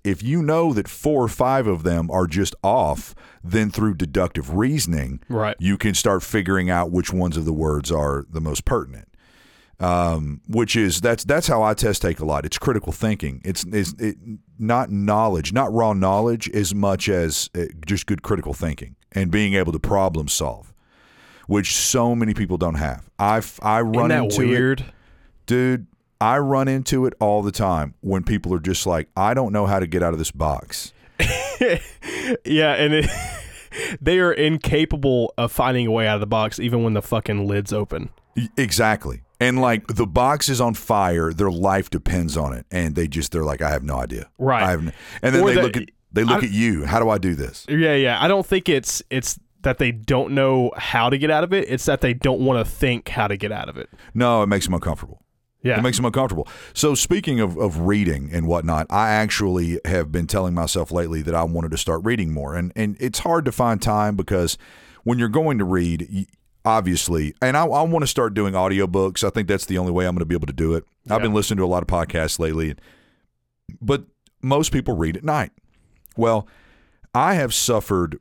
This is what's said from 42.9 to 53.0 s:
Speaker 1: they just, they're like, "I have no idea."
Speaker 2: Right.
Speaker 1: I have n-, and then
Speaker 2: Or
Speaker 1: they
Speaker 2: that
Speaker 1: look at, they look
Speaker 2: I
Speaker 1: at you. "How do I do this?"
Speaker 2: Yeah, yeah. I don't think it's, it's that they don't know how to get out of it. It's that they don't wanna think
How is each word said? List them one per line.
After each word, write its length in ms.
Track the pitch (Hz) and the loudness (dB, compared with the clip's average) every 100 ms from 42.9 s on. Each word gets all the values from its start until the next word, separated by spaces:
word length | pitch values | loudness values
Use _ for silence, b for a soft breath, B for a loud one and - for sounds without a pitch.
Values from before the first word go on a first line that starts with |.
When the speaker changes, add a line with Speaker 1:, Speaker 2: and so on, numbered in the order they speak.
| 73 | 0
Speaker 1:
they 120 | 80 | -2
just, 240 | 73 73 | -2 -4
they're 100 | 85 | -2
like, 180 | 76 69 | -2 -2
"I 80 | 78 | -2
have 120 | 73 | -2
no 140 | 69 65 | -2 -4
idea." 320 | 62 60 - - | -4 -8 -12 -4
Speaker 2:
Right. 260 | 131 123 | 0 2
Speaker 1:
I 80 | 92 | 2
have 100 | 87 80 | 0 -2
n-, 60 | - B B | -8 B B
and 140 | - 135 | 2 4
then 80 | |
Speaker 2:
Or 60 | 196 | 6
Speaker 1:
they 60 | 139 | 4
Speaker 2:
that 80 | |
Speaker 1:
look 140 | 131 123 | 2 0
at, 120 | 107 _ _ | -6 _ _
they 100 | - | 0
look 200 | 113 185 | 2 2
Speaker 2:
I 20 | 113 | 2
Speaker 1:
at 40 | |
you. 340 | 101 117 85 69 | 2 2 2 0
"How 140 | 107 | 2
do 100 | 113 | 2
I 80 | 104 | 2
do 180 | 92 76 | 0 -2
this?" 300 | 67 - - | -6 -10 -4
Speaker 2:
Yeah, 280 | 147 160 143 | 0 2 2
yeah. 280 | 131 113 | 2 2
I 40 | 160 | 2
don't 180 | 196 185 | 2 2
think 240 | 190 180 | 0 2
it's, 340 | 139 - - - | 0 0 -6 -4
it's 280 | 131 - - - _ | -4 -4 -8 -12 _
that 140 | 135 127 | -2 0
they 120 | 127 | 0
don't 420 | 113 110 131 - | -2 0 0 2
know 380 | 139 135 131 120 - | 2 4 4 2 -2
how 320 | - 123 120 | -4 0 2
to 80 | 135 | 2
get 120 | 151 | 2
out 120 | 151 | 2
of 80 | 175 | 2
it. 120 | 196 - | 0 0
It's 160 | 156 - | -2 0
that 160 | 139 | 2
they 120 | 131 | 0
don't 280 | 123 135 127 | 2 0 2
wanna 240 | 131 123 107 | 2 2 0
think 420 | - 135 120 | 0 0 0